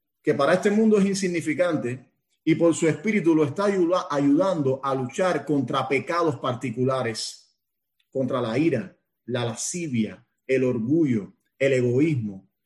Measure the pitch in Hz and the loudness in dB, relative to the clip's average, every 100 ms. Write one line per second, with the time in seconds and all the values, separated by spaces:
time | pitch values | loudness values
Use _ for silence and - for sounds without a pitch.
0 | _ _ 151 143 139 180 202 208 220 208 | _ _ -2 2 2 2 2 2 4 4
1 | 196 190 190 170 156 143 175 147 120 123 | 4 0 -2 -2 -4 -2 0 0 -4 -8
2 | - _ _ _ 160 165 170 156 165 151 | -14 _ _ _ -2 2 2 4 0 0
3 | 214 208 165 156 143 156 202 196 170 180 | -2 0 2 2 2 0 0 2 2 0
4 | - 143 143 147 190 170 135 131 135 135 | 0 0 2 4 2 0 0 -2 -2 -4
5 | 123 - 185 156 - 143 120 135 123 135 | -4 -2 -2 -2 -2 -2 0 -2 0 -2
6 | - 170 165 123 139 123 131 117 127 131 | -2 -2 -2 -2 -4 -4 -6 -2 -2 0
7 | 117 110 - - _ _ _ _ _ _ | -4 -6 -10 -14 _ _ _ _ _ _
8 | _ 135 127 131 120 120 165 120 95 - | _ -4 -2 -2 -2 0 2 0 -4 -14
9 | _ _ - 123 120 113 - 175 165 120 | _ _ -8 -4 -4 -4 -8 -6 -4 -2
10 | 104 92 _ _ - 131 127 113 113 165 | -2 -6 _ _ -2 0 0 -2 0 2
11 | 147 110 90 _ _ _ 135 131 123 123 | 2 0 -4 _ _ _ 2 2 2 2
12 | 160 135 107 98 - _ | 2 0 -4 -10 -18 _